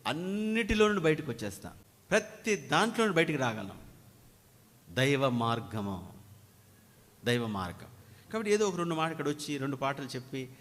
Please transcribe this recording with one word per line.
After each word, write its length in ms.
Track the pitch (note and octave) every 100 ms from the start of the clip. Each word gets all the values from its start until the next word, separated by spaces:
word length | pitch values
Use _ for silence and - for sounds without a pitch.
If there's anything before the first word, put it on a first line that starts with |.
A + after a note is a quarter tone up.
| -
అన్నిటిలో 800 | D3 F#3 G3+ G#3+ A3 A3 A3 G#3
నుండి 140 | G3+
బయటకు 300 | D#3+ D#3 C3+
వచ్చేస్తాం, 400 | A#2 G#2 F2+ E2+ - - - -
ప్రతి 460 | G3+ G#3+ - A3+ G3
దాంట్లో 500 | C3 D3+ A3 A3 A3
నుండి 100 | E3
బయటికి 220 | E3 D3
రాగలం. 340 | B2+ A2 G2 - - - - - - - - - - - -
దైవ 400 | E2+ C3+ C#3 C3+
మార్గము, 840 | A#2+ A#2 A#2 - A2 G2+ F#2 F2+ - - - - - - - - - - - A2+
దైవ 220 | A#2+ A2+
మార్గం. 400 | G2+ F2+ F2 - - - - -
కాబట్టి 180 | A3 G#3+
ఏదో 160 | G#3 G#3
ఒక 100 | F3
రెండు 180 | E3+ D#3+
మాటలు 160 | D#3+
ఇక్కడ 160 | D#3+ C#3+
వచ్చి 300 | D3 D3+ C#3+
రెండు 180 | C3+ C3+
పాటలు 300 | C#3 C#3 C3+
చెప్పి 440 | C3 B2 C3+ B2+ -